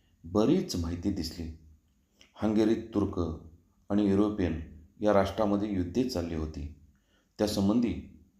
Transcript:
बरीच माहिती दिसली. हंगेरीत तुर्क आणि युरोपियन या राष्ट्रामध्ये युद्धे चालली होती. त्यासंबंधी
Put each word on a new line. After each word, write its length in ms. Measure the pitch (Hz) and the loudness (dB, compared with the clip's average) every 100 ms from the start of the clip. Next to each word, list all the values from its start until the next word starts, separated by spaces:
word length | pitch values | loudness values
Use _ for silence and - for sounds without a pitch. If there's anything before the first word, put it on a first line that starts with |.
| _ _ | _ _
बरीच 520 | 82 101 110 180 - 90 | -2 2 4 2 0 -4
माहिती 360 | 82 87 104 | -4 -4 -4
दिसली. 460 | 87 78 - 78 78 - - _ _ _ _ _ - | -4 -6 -8 -12 -12 -20 -20 _ _ _ _ _ -4
हंगेरीत 480 | 107 107 110 110 - | 0 4 4 2 -2
तुर्क 260 | 104 95 92 82 82 - - _ _ - | -2 -2 -2 -4 -6 -14 -20 _ _ -2
आणि 200 | 101 101 | 0 4
युरोपियन 500 | 98 104 104 87 78 - - - - | 4 2 2 -2 -2 -8 -16 -20 -2
या 140 | 104 | 2
राष्ट्रामध्ये 600 | 98 95 - 104 101 107 | 4 2 0 0 0 0
युद्धे 300 | 92 87 113 | -2 0 0
चालली 320 | 127 87 85 82 | 0 -2 -4 -4
होती. 400 | 78 76 73 - - _ _ _ _ - | -6 -6 -10 -12 -20 _ _ _ _ -2
त्यासंबंधी 840 | 104 - 98 120 117 78 - - - | 0 2 2 2 2 -2 -10 -18 -20